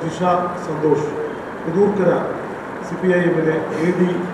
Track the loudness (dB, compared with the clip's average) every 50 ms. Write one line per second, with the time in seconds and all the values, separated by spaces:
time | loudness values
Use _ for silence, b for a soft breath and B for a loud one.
0 | -6 -6 -4 0 2 2 2 2 0 -2 -4 -6 -6 -6 -4 0 2 2 2 2
1 | 2 -2 -4 -4 -6 -6 -8 -8 -10 -10 -10 -8 -6 -2 2 4 4 4 4 4
2 | 4 4 4 2 0 -4 -6 -6 -8 -8 -10 -10 -10 -10 -10 -10 -8 -8 -6 -2
3 | 2 2 4 4 4 2 2 2 2 2 2 0 -2 -2 -2 0 0 2 2 4
4 | 2 2 2 -2 -2 -4